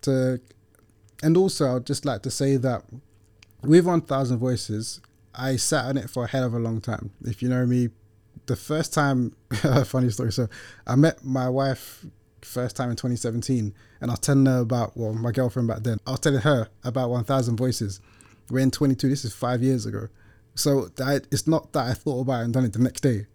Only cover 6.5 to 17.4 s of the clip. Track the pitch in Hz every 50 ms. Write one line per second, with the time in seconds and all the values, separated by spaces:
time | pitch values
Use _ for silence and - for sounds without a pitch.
6.5 | 113 120 117 113 113 110 - - 110 - - 101 - - - 123 117 - - 123
7.5 | 127 127 127 123 123 123 123 117 - _ _ _ _ _ _ _ _ - _ -
8.5 | 127 - - - 151 156 151 - - 156 147 139 135 127 123 113 - _ _ _
9.5 | 120 107 - 151 127 156 127 - - 135 127 123 107 - 123 117 - - 123 107
10.5 | - - - - - - - - 123 135 151 160 156 - - 135 131 131 127 127
11.5 | 127 135 135 135 131 - - - - - - - - _ _ _ _ - - -
12.5 | - 123 123 123 - - 131 123 117 110 - 127 123 113 - 120 113 120 117 -
13.5 | 135 120 110 104 - - - _ _ - - 127 120 - - - 143 139 135 135
14.5 | 131 127 123 113 123 120 117 - - 120 117 110 110 113 113 120 110 131 131 123
15.5 | - 127 120 113 110 - 110 123 113 104 _ - 131 131 - 156 139 131 107 151
16.5 | 147 123 110 - - - - 123 117 131 127 120 120 123 113 - 135 135